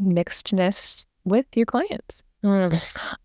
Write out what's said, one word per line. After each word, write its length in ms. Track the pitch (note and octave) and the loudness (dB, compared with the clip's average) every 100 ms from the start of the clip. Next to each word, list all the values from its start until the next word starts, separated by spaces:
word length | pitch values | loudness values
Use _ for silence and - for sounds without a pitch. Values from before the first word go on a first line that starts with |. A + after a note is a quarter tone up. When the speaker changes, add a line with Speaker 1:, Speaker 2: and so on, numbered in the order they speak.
Speaker 1:
mixedness 1040 | F#3+ E3+ F3 - - F#3+ F3+ G3+ - - - _ | 2 2 0 -4 -2 0 2 0 -6 -12 -14 _
with 220 | F#3 G#3+ C4+ A3+ | 0 0 2 0
your 100 | A#3 | 0
clients? 580 | B3 G4 - - - _ _ | 0 -2 -6 -12 -20 _ _
Speaker 2:
Mm, 380 | G3+ G3 F3+ E3 - - - - | 2 2 4 0 -2 -10 -12 -10